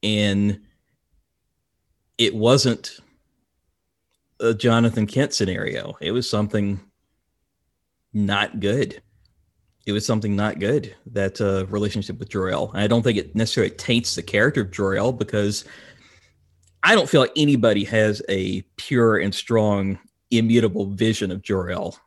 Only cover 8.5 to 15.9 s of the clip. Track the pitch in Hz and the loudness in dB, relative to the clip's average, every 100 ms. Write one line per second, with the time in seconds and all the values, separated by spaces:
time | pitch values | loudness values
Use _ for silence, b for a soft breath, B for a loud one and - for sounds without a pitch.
8.5 | 110 101 120 170 - _ _ _ _ _ | -2 -2 0 -2 -6 _ _ _ _ _
9.5 | _ _ _ - 104 - 110 104 101 104 | _ _ _ -4 -4 -2 -2 0 -2 -2
10.5 | - 98 143 120 - - 110 98 - 101 | -2 -2 -2 -4 -18 -10 -4 -4 -2 -2
11.5 | 95 95 104 104 104 98 95 - 101 92 | -2 -2 -2 -2 -4 -8 -10 -8 -4 -4
12.5 | - - 95 107 117 120 104 - 107 110 | -4 -4 -2 2 2 2 0 -2 -4 -2
13.5 | - 98 - - 117 120 - - 101 123 | 0 -2 -2 -2 0 0 -8 -4 0 2
14.5 | 143 95 - 98 98 113 117 101 107 104 | 0 -4 -2 -2 0 -2 -2 -4 -2 -2
15.5 | 104 - B B | -4 -10 B B